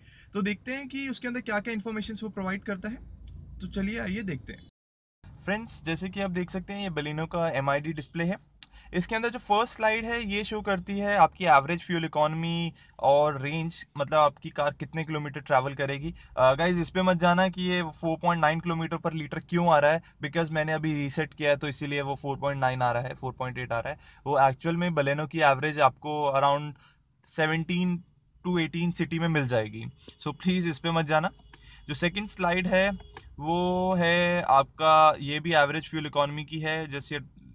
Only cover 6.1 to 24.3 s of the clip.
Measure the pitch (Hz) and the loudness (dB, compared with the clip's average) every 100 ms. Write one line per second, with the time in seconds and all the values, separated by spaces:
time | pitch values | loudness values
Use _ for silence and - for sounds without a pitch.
6.1 | 196 196 180 175 185 175 202 196 151 147 | -4 -4 -4 -4 -6 -8 -6 -6 -4 -4
7.1 | 151 160 170 165 135 139 143 151 151 139 | -4 -4 -2 0 0 0 0 -2 -8 -6
8.1 | 165 170 - _ _ - - - 180 180 | -4 -2 -4 _ _ -20 -20 -6 -4 -2
9.1 | 220 233 240 - 208 240 - 214 220 226 | -2 -4 -4 0 2 2 0 0 0 -2
10.1 | 233 208 202 202 214 208 185 180 202 202 | -4 -2 -4 -4 -4 -2 -2 -2 -4 2
11.1 | 202 160 - 175 139 139 170 - 170 160 | 6 4 4 6 6 6 -2 -2 -4 -2
12.1 | 151 151 160 165 165 165 - - - 127 | 0 0 0 -4 -4 -4 -8 -18 0 4
13.1 | 143 151 139 143 160 165 - - 147 139 | 6 4 0 -4 -4 -4 -6 -8 -8 0
14.1 | 156 147 - 165 - 143 139 139 160 156 | 4 4 2 -8 -2 -2 -2 -6 -6 -4
15.1 | 151 147 147 139 131 135 135 139 139 160 | -4 -6 -8 2 2 2 -2 -4 -4 -8
16.1 | - - - 131 135 175 175 165 185 185 | -10 -6 4 4 6 2 0 -2 0 2
17.1 | 175 180 175 190 185 180 180 165 - 165 | 4 4 4 2 0 -2 -2 -2 -4 -4
18.1 | 160 175 170 151 165 170 165 160 165 170 | -2 0 2 2 2 -2 -2 -2 -4 -4
19.1 | 160 147 160 - 175 175 147 147 165 - | -4 -6 -10 -2 2 4 6 6 2 -2
20.1 | - 143 165 156 156 156 156 156 147 139 | -12 -6 -2 -2 -2 -2 -2 -2 -2 -2
21.1 | 160 156 - 147 143 151 135 143 143 139 | -4 -4 -2 0 2 -2 -6 -4 -4 -4
22.1 | 139 139 135 139 139 127 127 123 120 120 | -4 -6 -4 -4 0 0 2 0 0 -4
23.1 | - 127 127 127 123 123 117 131 151 - | -8 -10 -8 -8 -6 -4 -4 -4 -10 -16
24.1 | - 139 | -12 0